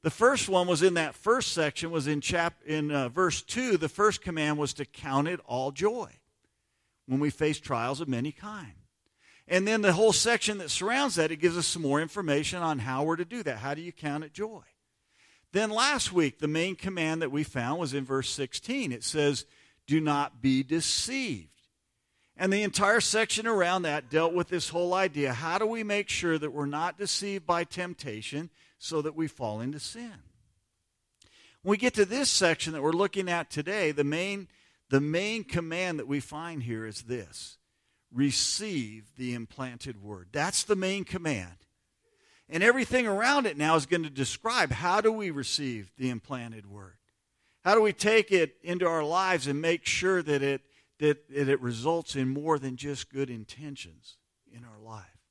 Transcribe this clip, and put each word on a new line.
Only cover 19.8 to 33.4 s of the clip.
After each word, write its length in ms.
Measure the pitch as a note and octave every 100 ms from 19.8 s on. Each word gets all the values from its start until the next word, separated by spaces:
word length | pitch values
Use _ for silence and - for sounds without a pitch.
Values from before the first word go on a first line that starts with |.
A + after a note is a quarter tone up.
| -
"Do 140 | D3+
not 420 | D#3 C#3+ C#3+ A#2+
be 200 | C3+ C3
deceived." 840 | C3 E3 D#3+ - - C4 B3+ A2+ D#2 _ _ _ _ _ _ _ _ -
And 160 | F#3+
the 120 | G3
entire 360 | G#3 - G3 A3+
section 460 | - G#3+ A3 - A3+
around 360 | A3 F3 F#3
that 280 | E3+ D3+ B2+
dealt 240 | D#3 E3
with 140 | F3 F3
this 200 | F3+ -
whole 240 | E3 F3
idea. 400 | F#3 F#3+ D3 C#3
How 260 | A#2 D#3+ F3+
do 80 | G#3+
we 160 | A3+
make 240 | G#3+ G#3 G3+
sure 280 | - F3 D#3+
that 160 | D3
we're 140 | C3 C#3+
not 320 | C#3+ E3+ F3
deceived 480 | G3 - G3+ G3 D#3+
by 180 | E3+
temptation 840 | E3+ - F3+ F3 C#3 G#2+ G#2+ C#3+ E3+ _ _ _
so 220 | - D#3+
that 140 | D3
we 140 | D3+ D#3+
fall 320 | - A#2+ G#2+
into 180 | A#2+ D3
sin? 340 | - A3+ A#3+ G#3 - _ _ _ _ _ _ _ _ _ _ _ - _
When 80 | F#3
we 60 | G#3
get 160 | B3
to 100 | A3+
this 240 | G3 A#3+ C#4
section 440 | - F#3 D#3+ E3
that 100 | D#3+
we're 100 | C#3+
looking 360 | E3+ G3 G3 F#3
at 200 | F3